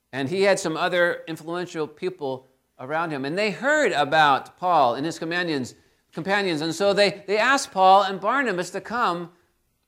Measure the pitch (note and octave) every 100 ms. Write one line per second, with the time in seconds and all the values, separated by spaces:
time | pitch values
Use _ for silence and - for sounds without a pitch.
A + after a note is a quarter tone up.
0 | _ C3 C#3 F#3+ G3 F#3+ F3 D#3 F3 F3
1 | F3 - - D#3+ D#3 F3 E3+ E3 D3+ D3+
2 | F3+ F3+ C#3+ B2+ - _ _ - B2+ D#3
3 | E3+ C#3+ C#3 F3 G#3+ E3 B3+ D4+ B3 D3
4 | C#3+ D#3 D3 C#3 - - F3+ E3 B2+ A#2+
5 | D#3+ D#3+ E3 F3 F3 D3 A#2 - _ _
6 | _ - F3 G3+ G3 D#3 E3 D#3+ G3+ G3
7 | G3+ G3 - G#3 A#3+ C#4 - F#3+ F#3 G3
8 | G3 G3 G3+ C4 B3+ F3+ F3+ G3 F#3+ A#3
9 | G#3+ E3+ E3+ _ _ _ _ _